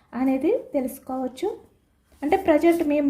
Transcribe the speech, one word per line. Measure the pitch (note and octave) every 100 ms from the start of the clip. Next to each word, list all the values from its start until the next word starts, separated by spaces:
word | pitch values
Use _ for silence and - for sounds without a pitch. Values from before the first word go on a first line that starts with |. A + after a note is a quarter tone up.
| _ A#3
అనేది | C4 C4+ D4+ A#4+ - D4
తెలుసుకోవచ్చు. | B3+ - - C4 C4 B3+ F#4 A4+ - _ _ _ _ _
అంటే | C#4 - -
ప్రజెంట్ | D4+ E4 E4+ D4+
మీ | D4 C#4+